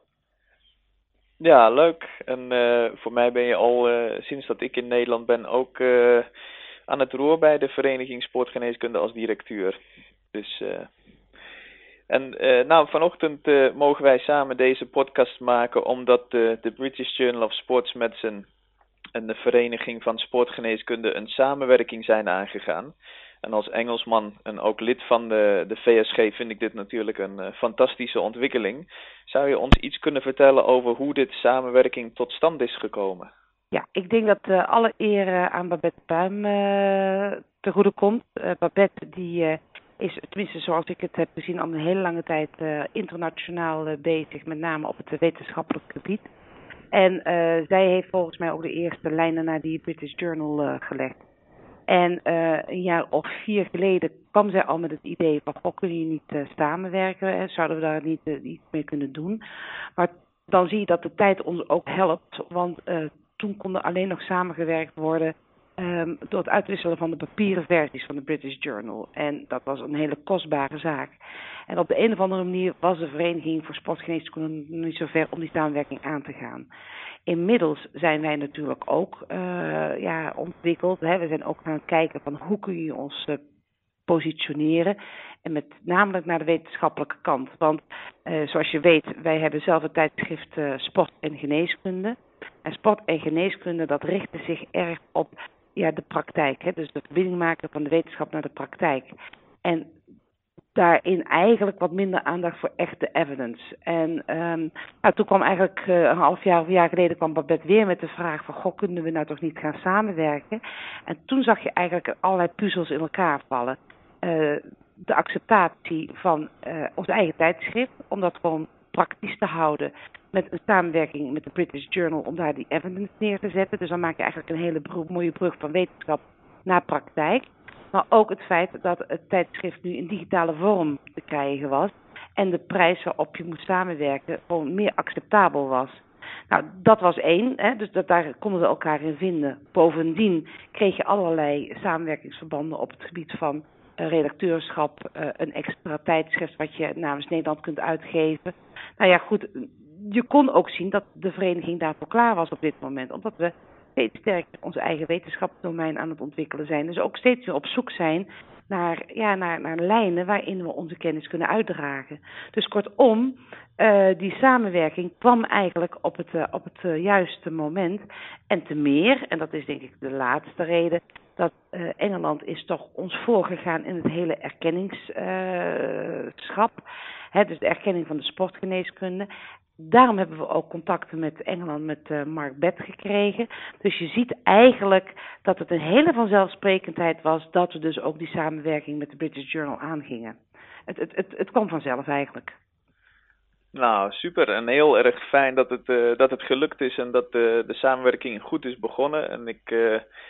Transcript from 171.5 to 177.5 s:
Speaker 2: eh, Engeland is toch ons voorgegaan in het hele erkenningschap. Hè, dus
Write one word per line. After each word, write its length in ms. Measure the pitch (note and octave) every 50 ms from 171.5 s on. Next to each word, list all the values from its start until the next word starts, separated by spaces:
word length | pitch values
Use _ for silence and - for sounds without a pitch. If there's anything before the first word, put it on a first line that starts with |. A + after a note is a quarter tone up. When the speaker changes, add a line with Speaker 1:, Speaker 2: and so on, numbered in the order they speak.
| - _ _ _
Speaker 2:
eh, 100 | - F3+ E3+ E3+ -
Engeland 480 | - - G#3 G3 F3 E3 D#3 D3+ D3 -
is 200 | - D#3 D#3 -
toch 240 | - F3 D#3 - - _
ons 240 | - F3 F3+ - - -
voorgegaan 600 | - A#3+ G3+ F3 - F#3 D#3 - F3+ E3 D#3 -
in 120 | - F#3
het 120 | E3+ D3+ -
hele 260 | D#3 E3+ F3 E3 D#3+
erkenningschap. 2500 | - - C#3+ - _ - E3 D#3+ F3+ F#3+ G3 - - - - - - - F#3 F#3 F#3 F#3 F#3 F#3 F3 F3 F3 F3 - - - - - - F3 E3+ - - - - - - - - - G#3+ A#3 - - - - - - - - - - - -
Hè, 140 | - F#3 G#3
dus 140 | -